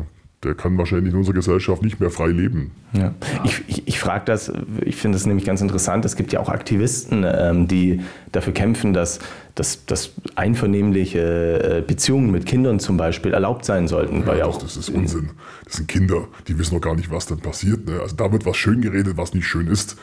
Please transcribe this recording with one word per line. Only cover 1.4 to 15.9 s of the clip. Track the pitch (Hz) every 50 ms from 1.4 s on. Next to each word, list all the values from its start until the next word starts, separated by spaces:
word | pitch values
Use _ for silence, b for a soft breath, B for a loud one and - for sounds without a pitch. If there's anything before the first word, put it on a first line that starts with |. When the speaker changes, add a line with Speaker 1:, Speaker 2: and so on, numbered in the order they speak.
| 90 92 87 90 - - 95 82
Speaker 1:
nicht | 98 110 101 -
mehr | 101 87
frei | - - 82 82
leben. | 85 85 92 104 120 80 71 73 - - - - -
Speaker 2:
Ja. | 101 95 - - - B B 135 131 -
Ich, | - - - - -
ich, | - - - -
ich | - -
frage | - - - 101 -
das, | - 113 107 - - - 50 - - 107 113
ich | - - -
finde | - - 110 98 95
es | 95
nämlich | 107 101 95 95
ganz | 98 95 95
interessant, | 98 98 98 92 - - 90 110 113
es | 117 -
gibt | - 90 - -
ja | -
auch | - -
Aktivisten, | - - - - 117 98 107 123 131 - - - - 107 92 87
ähm, | - - 87 85 85 87 87 85
die | 92 90 90 90 90 90 90 B B B B B
dafür | - 90 - 104 90
kämpfen, | - 98 107 113 - - 104 95
dass, | 90 85 85 - - B B B B B B B
dass, | - - - - - - -
dass | - - - - - - - - -
einvernehmliche, | - 95 104 117 117 113 101 101 101 101 107 95 95 92 87 - 87 85 85 85 85 85 85 82 80 - 92 90 85
äh, |
Beziehungen | 80 - - - - - 131 139 131 110
mit | 92 90 90
Kindern | - - 127 131 127 110 101
zum | - - 95
Beispiel | 85 82 82 85 - - 98 -
erlaubt | 98 95 98 - 120 -
sein | - 101 92 87 80
sollten. | 85 78 78 - - 80
Speaker 1:
Ja, | - -
Speaker 2:
Weil | - 82
Speaker 1:
das, | 78 85
Speaker 2:
auch | - -
Speaker 1:
das | - - - -
ist | - -
Unsinn. | - - 90 80 80 82 76 76 - B B B B B B
Das | B - -
sind | 78
Kinder, | 80